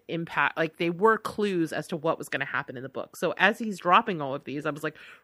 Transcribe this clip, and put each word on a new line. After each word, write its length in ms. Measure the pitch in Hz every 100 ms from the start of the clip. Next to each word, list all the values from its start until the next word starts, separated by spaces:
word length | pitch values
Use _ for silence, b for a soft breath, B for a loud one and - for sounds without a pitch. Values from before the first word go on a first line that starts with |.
| -
impact, 480 | 165 170 - 143 151
like, 220 | 160 -
they 100 | 170
were 300 | 170 220 220
clues 520 | - - 208 180 160
as 160 | - -
to 100 | 160
what 180 | 160 -
was 140 | -
gonna 160 | 139 135
happen 320 | 131 - 127
in 40 |
the 60 | 131
book. 260 | 113 - -
So 180 | 175 -
as 220 | 190 233
he's 200 | 220 180
dropping 440 | 180 196 233 165
all 120 | 139
of 100 | 139
these, 200 | - 143
I 60 | 156
was, 120 | 147
like, 140 | 156 - B B